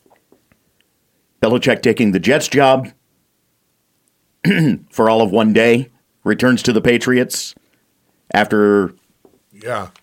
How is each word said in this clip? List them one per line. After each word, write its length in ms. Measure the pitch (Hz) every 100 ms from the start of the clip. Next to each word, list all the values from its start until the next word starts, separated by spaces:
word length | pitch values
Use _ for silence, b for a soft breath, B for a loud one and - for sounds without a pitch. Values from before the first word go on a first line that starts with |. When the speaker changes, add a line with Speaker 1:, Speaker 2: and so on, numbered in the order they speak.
| _ _ _ _ _ _ _ _ _ _ _ _ _ _
Speaker 1:
Belichick 400 | 113 120 131 113
taking 300 | 120 107 107
the 80 | 92
Jets 280 | 85 147 -
job 420 | 135 135 131 117 - _ _ _ _ _ _ _ _ _ _ _ _ _ _
<clears throat> 460 | 165 190 156 80 -
for 200 | - 113
all 120 | 113
of 100 | 110
one 220 | 104 110
day, 360 | 107 117 117 135 _ _ _
returns 380 | 107 104 123 120
to 100 | -
the 80 | 110
Patriots 720 | 123 120 127 127 123 - - - _ _ _ _ _ _ -
after 600 | 101 104 107 104 101 90 - _ _ _ _ _
Speaker 2:
Yeah. 380 | 101 110 113 92 -